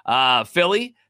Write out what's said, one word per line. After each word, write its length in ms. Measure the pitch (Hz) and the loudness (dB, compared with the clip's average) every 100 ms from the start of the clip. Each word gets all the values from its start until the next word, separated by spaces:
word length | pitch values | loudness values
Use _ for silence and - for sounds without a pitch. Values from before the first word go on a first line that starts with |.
| - | -4
Uh, 360 | 123 131 123 | 0 2 0
Philly 540 | 113 170 175 208 247 - | 0 -2 0 -2 -4 -14